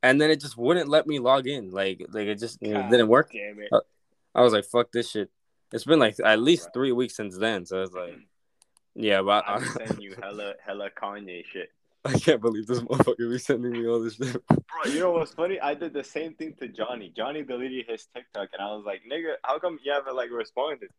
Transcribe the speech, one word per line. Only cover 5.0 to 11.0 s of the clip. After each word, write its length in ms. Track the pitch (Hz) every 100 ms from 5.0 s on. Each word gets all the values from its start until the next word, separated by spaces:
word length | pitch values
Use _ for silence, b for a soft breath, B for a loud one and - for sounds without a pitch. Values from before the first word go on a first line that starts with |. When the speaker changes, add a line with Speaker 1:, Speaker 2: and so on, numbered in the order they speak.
| 117
Speaker 1:
shit." 180 | 107 95 _ _ _ _
It's 120 | 113 131
been, 140 | 160
like, 160 | 113 104
at 160 | 107 110
least 240 | 127 170 -
Speaker 2:
Right. 80 |
Speaker 1:
three 180 | 123 135
weeks 220 | 123 113 -
since 220 | 104 92
then, 280 | 110 104 87
so 160 | 95
it's 100 | 95
like, 220 | 90 87 82 _ _ _ _ _ _ _ -
yeah, 260 | 110 98
but 220 | 95 104 101
Speaker 2:
I 80 | 104
Speaker 1:
I 40 |
Speaker 2:
be 60 | 120
sending 360 | - 110 107
you 140 | 101 95
hella, 360 | 98 104 101 98 -
hella 240 | 101 101
Kanye 560 | -